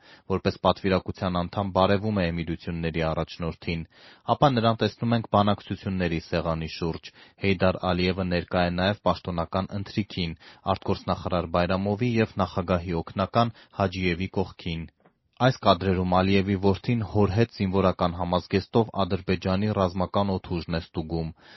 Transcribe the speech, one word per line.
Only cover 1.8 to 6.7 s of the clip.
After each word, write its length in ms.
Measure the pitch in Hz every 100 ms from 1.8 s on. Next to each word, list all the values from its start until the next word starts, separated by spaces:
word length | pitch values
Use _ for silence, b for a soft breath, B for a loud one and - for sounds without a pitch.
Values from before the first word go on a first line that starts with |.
| 95 101 107 104
է 40 | 85
Էմիրությունների 760 | 85 82 82 - 85 82 80
առաջնորդին, 800 | 80 80 82 - 85 - - 82 82 B B B B
ապա 220 | 120 147
նրան 280 | 123 113 113
տեսնում 380 | 107 - 117 117
ենք 100 | 110
բանակցությունների 920 | 104 104 101 - 98 104 95 87 82
սեղանի 480 | - 85 80 80
շուրջ։ 420 | 80